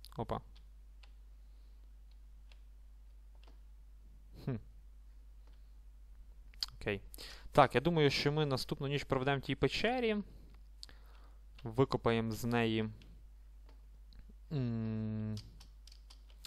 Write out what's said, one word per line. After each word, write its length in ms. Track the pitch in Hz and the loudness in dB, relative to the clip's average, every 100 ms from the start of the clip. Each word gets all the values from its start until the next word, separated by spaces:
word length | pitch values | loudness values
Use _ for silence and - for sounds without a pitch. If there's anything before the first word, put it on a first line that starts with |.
| - - | -12 -6
Опа. 240 | 113 110 - - - - - - - - - - - - - - - - - - - - - - - - - - - - - - - - - - - - - - - 151 | -2 -2 -4 -18 -18 -18 -18 -18 -18 -18 -18 -18 -18 -18 -18 -18 -18 -18 -18 -18 -16 -16 -16 -18 -18 -18 -18 -18 -18 -18 -18 -18 -18 -18 -18 -16 -18 -18 -18 -18 -16 -8
Хм. 120 | 143 117 - - - - - - - - - - - - - - - - - - - - - - | -4 -4 -6 -16 -16 -18 -18 -18 -18 -18 -18 -18 -18 -18 -18 -18 -18 -16 -16 -16 -14 -8 -8 -4
Окей. 200 | - 98 - - - - - | 0 0 -2 -12 -12 -10 4
Так, 220 | - 131 | 10 10
я 60 | 123 | 10
думаю, 300 | 151 165 143 | 6 8 8
що 220 | - 143 | 8 4
ми 140 | 151 151 | 4 4
наступну 400 | 131 - - 139 | 2 0 -2 2
ніч 180 | 143 | 0
проведемо 340 | - 135 131 139 | 2 4 4 2
в 40 | |
тій 120 | - | 2
печері. 600 | 135 135 - 214 254 226 208 - - - - - - - - - - - - - - | 4 4 4 2 4 4 2 0 -10 -16 -16 -16 -16 -16 -16 -16 -16 -16 -18 -18 -8
Викопаємо 720 | 117 113 135 - 117 113 113 | -2 6 6 6 6 4 4
з 120 | 104 | 0
неї, 460 | 113 120 113 110 110 110 - - - - - - - - - - - - - - - | 2 4 6 4 2 -2 -14 -16 -16 -18 -18 -18 -18 -18 -18 -18 -16 -16 -16 -16 -2
м, 840 | 147 123 113 110 110 110 107 107 107 - - - - - - - - - - | 0 2 2 0 0 0 0 -2 -4 -6 -14 -18 -18 -18 -18 -18 -18 -18 -16